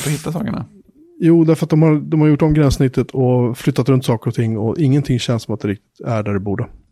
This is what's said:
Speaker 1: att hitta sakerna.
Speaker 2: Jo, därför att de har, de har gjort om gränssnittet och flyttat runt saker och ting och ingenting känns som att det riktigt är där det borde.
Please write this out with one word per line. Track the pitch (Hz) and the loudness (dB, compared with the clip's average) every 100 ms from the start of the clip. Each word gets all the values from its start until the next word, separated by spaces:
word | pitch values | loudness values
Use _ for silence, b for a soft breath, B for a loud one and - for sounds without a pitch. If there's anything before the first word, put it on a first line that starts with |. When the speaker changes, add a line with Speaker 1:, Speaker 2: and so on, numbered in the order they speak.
| 139 | -4
Speaker 1:
att | |
hitta | 147 151 | -6 -6
sakerna. | 160 - - 113 202 _ _ 330 339 | -6 -6 -8 -10 -18 _ _ -20 -2
Speaker 2:
Jo, | 165 170 | 2 4
därför | 160 156 156 | 4 2 0
att | |
de | 156 | 2
har, | 160 151 | 4 2
de | 143 156 | 0 2
har | 151 | 2
gjort | 147 | 4
om | 160 | 2
gränssnittet | 151 143 - 131 131 123 | 2 2 2 0 0 -2
och | 135 127 123 123 - | -2 0 2 0 -2
flyttat | - 131 127 | -2 0 2
runt | 131 - | 2 0
saker | 113 - | -2 -2
och | 120 | -2
ting | 113 110 | -2 -2
och | 110 - | -2 0
ingenting | 139 143 135 123 | 2 2 2 -2
känns | - 117 | 0 -2
som | - | -4
att | 104 | -4
det | 104 | -4
riktigt | 101 _ - - | -6 _ -12 -6
är | 113 | -4
där | 101 | -2
det | 101 | -4
borde. | 101 95 - - _ | -2 -4 -6 -12 _